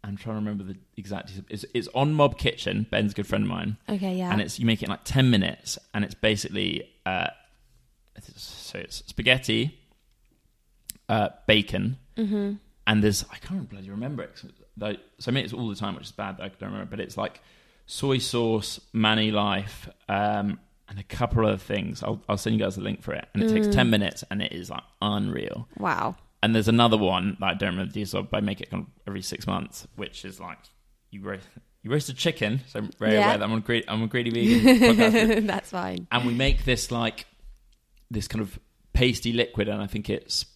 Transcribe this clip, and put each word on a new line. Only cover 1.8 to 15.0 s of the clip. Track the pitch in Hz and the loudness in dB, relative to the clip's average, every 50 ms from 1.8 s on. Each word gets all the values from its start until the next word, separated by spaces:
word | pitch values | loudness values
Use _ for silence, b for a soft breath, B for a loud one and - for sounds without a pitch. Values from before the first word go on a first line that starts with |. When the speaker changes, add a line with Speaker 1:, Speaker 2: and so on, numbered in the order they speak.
| - - - | -4 -2 0
Speaker 1:
on | 123 139 147 156 | 2 2 2 6
Mob | 151 143 139 - | 6 4 4 4
Kitchen. | - - 143 - - - 98 95 101 110 - | 2 0 0 0 0 -4 -2 -2 -2 -2 0
Ben's | - 104 104 104 | 0 2 2 0
a | 101 | 0
good | - 101 | -2 -4
friend | - 104 104 104 | -2 0 0 0
of | 98 | 0
mine. | 90 90 87 104 107 - _ - | -2 -4 -4 -6 -6 -8 _ -6
Speaker 2:
Okay, | 214 196 196 190 185 | -4 -4 -2 -2 -2
yeah. | 185 180 180 | -2 -2 0
Speaker 1:
And | 180 104 | 0 0
it's, | 101 - - | 0 -2 -4
you | - 120 | 0 2
make | 113 113 - | 2 2 2
it | - | 0
in, | - | -6
like, | 101 - - | -6 -8 -6
ten | - - 123 131 127 | 0 2 4 6 6
minutes, | 120 101 92 - - - - - - - _ _ - | 6 6 4 2 -2 -6 -8 -10 -10 -10 _ _ -4
and | 104 104 | -4 -4
it's | - - | -4 -6
basically, | _ - 110 110 101 - - 95 101 95 92 87 - - - _ _ _ | _ 0 0 2 2 -2 -6 -4 -4 -4 -2 -4 -6 -8 -12 _ _ _
uh, | - 95 90 82 - - _ _ _ _ _ _ _ _ _ _ _ _ _ _ _ _ | -4 -2 -2 -2 -4 -6 _ _ _ _ _ _ _ _ _ _ _ _ _ _ _ _
it's, | - - - - - | -20 -20 -20 -20 -18
so | - - - - - - - 92 | -18 -16 -16 -16 -16 -12 -12 -12
it's | - - - - - | -12 -12 -14 -16 -16
spaghetti, | - - - 110 123 127 131 - - 110 110 120 151 - - _ _ _ _ _ _ _ _ _ _ _ _ _ _ _ _ _ _ _ _ _ _ - _ _ | -12 -8 0 4 4 4 4 2 0 0 0 0 -2 -6 -10 _ _ _ _ _ _ _ _ _ _ _ _ _ _ _ _ _ _ _ _ _ _ -20 _ _
uh, | - 107 110 104 - - - - | -2 0 0 0 0 -4 -6 4
bacon, | - 110 107 101 - - 95 98 113 131 - - _ - | 4 6 6 6 2 -2 -2 -2 -2 -4 -6 -12 _ -6
Speaker 2:
Mm-hmm. | - 226 202 214 208 202 202 202 202 _ _ _ _ - | -4 -2 0 0 0 -2 -2 -4 -8 _ _ _ _ 0
Speaker 1:
and | 208 214 214 208 | 2 4 4 4
there's, | 214 - - - - | 4 2 2 -4 -8
I | - | -14
can't | - - - 95 95 95 - | -16 -12 -10 -8 -8 -8 -10
bloody | - 98 95 95 | -14 -16 -14 -12
remember | 98 107 120 131 147 123 87 | -10 -8 -8 -8 -8 -8 -10
it. | - - | -12 -14
'Cause, | - - 92 - _ - _ _ | -20 -20 -20 -20 _ -20 _ _
like, | 110 104 107 104 - | -8 -6 -6 -6 -8